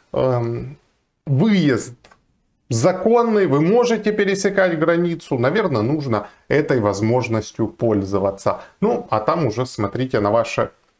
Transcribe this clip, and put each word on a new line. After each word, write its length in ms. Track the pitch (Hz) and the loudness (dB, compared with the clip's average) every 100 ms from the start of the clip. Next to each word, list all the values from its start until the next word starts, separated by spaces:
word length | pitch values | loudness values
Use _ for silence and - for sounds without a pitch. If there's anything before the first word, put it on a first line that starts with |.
| _ | _
эм, 640 | 131 131 123 117 117 123 147 _ _ _ _ - | -2 0 0 -2 -6 -10 -16 _ _ _ _ -2
выезд 680 | 135 220 196 147 113 - - - _ _ _ _ _ - | 0 2 2 2 0 -4 -14 -20 _ _ _ _ _ -4
законный, 760 | 113 160 185 226 233 233 214 180 | 0 2 2 2 2 4 2 2
вы 140 | 139 | 2
можете 520 | 160 233 240 220 214 | 4 2 2 0 0
пересекать 680 | 214 196 190 196 196 185 165 | 0 0 0 0 2 0 2
границу, 600 | 160 170 175 165 - 127 | 0 2 0 -4 -4 -2
наверно, 440 | 127 202 190 120 | 0 0 0 0
нужно 440 | 110 151 139 104 - - - | 0 -2 -2 -4 -4 -12 -2
этой 320 | 139 151 131 | 0 2 2
возможностью 880 | 104 98 110 123 110 110 104 - 110 | 0 0 0 0 0 -4 -4 -4 -6
пользоваться. 920 | - 117 104 95 98 98 98 - 92 - _ | -2 0 0 0 0 -2 -2 -4 -4 -8 _
Ну, 260 | 214 240 - | -2 -2 -2
а 120 | 107 | -2
там 260 | - 170 135 | 0 0 0
уже 180 | 110 123 | -2 -6
смотрите 540 | - 101 - 127 113 | -4 -4 -4 -2 0
на 100 | 101 | 2
ваше 400 | 113 110 - 110 - _ | 2 0 -2 -4 -6 _